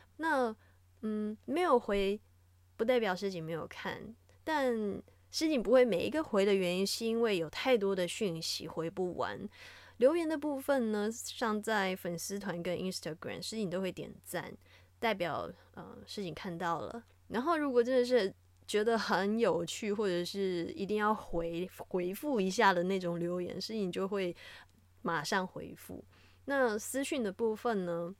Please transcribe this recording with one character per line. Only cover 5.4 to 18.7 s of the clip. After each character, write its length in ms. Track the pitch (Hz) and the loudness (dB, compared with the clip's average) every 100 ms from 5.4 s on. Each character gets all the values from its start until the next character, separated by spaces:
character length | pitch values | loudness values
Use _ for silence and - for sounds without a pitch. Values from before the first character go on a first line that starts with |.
| 320 | 2
景 140 | 285 | 2
不 80 | 190 | 6
会 120 | 254 | 8
每 220 | 247 175 - | 8 4 2
一 60 | |
个 120 | 302 | 0
回 220 | 320 208 196 | 2 2 4
的 80 | |
原 240 | 196 180 180 | 4 2 2
因 80 | 196 | 0
是 180 | - 226 | 0 0
因 180 | 226 | 2
为 140 | 233 190 | 2 2
有 120 | 156 | -2
太 260 | - 269 247 | -2 2 4
多 200 | 196 190 | 4 0
的 120 | 175 | -2
讯 320 | - 208 160 | -2 -2 -2
息 280 | - - 156 | -4 -6 -6
回 200 | - 165 | -6 -4
不 280 | 190 180 - | -2 -4 -2
完。 340 | 98 101 202 - - - - - | -4 -4 -10 -12 -20 -20 -20 4
留 180 | 247 339 | 4 6
言 140 | 320 | 2
的 80 | 320 | -2
部 220 | 294 269 | -2 -2
分 320 | 269 277 226 | 0 2 2
呢， 180 | 214 208 | 0 -2
像 480 | 233 - - 233 214 | -4 -10 -4 -2 -2
在 360 | 208 214 190 185 | 0 0 0 -2
粉 220 | 175 170 | -6 -6
丝 200 | - 196 | -6 -6
团 240 | 196 175 | -4 -4
跟 160 | 175 175 | -4 -4
Instagram， 640 | 185 185 165 160 - 95 | -4 -6 -8 -8 -8 -8
诗 140 | - - | -8 -6
景 120 | 196 | -4
都 140 | 175 | -2
会 100 | 185 | -4
点 220 | - - - | -6 -10 -14
赞， 320 | - 175 - - - - - _ | -10 -8 -8 -14 -20 -20 -20 _
代 120 | 226 | -2
表， 400 | 196 170 123 85 - - | 0 -2 -2 -4 -8 -18
呃， 240 | - 165 - 202 | -16 -16 -16 -12
诗 160 | - | -8
景 100 | 185 | -8
看 240 | 151 196 170 | -6 -8 -4
到 260 | 180 165 | -2 -2
了。 220 | - 233 - - - | -4 -10 -14 -20 -6
然 120 | 208 | -2
后 160 | 285 320 | 0 2
如 140 | 294 | 4
果 120 | 240 | 4
真 140 | 233 262 | 6 4
的 80 | 247 | 4
是 260 | 247 196 - _ _ | 4 2 -2 _ _
觉 160 | - | -2